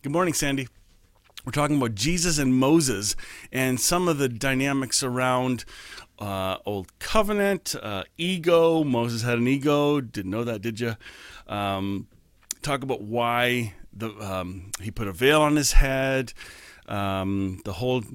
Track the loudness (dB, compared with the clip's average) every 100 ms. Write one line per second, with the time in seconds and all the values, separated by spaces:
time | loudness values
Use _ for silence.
0 | -2 0 0 0 0 -2 -4 _ _ _
1 | _ _ _ -14 -6 -2 2 2 0 0
2 | 0 2 2 2 4 4 6 6 4 0
3 | -2 -4 -8 -16 -8 -2 0 0 0 2
4 | 2 2 0 0 0 0 0 0 0 -2
5 | -2 0 2 2 0 -2 -6 -18 -18 -18
6 | -20 -12 -6 -4 -2 -4 -4 -6 -8 _
7 | 0 2 2 2 0 0 -4 -8 -6 -8
8 | -10 -6 -4 0 4 6 6 4 2 0
9 | 0 -2 -2 0 2 2 2 2 2 0
10 | -2 -8 -6 -4 -4 -4 -6 -4 -6 -6
11 | -12 -20 -20 -20 -10 -4 -2 -2 -2 -4
12 | -8 _ _ _ _ -10 -4 -4 -2 -6
13 | -4 -2 0 2 2 0 -4 -10 -18 -10
14 | -10 -8 -6 -6 -6 -10 -12 -10 -10 -6
15 | -6 2 4 6 4 4 6 8 8 2
16 | 0 0 -2 -10 -18 -20 -20 -20 -8 -4
17 | -2 -2 0 0 -2 -4 -8 -4 -2 -2
18 | -4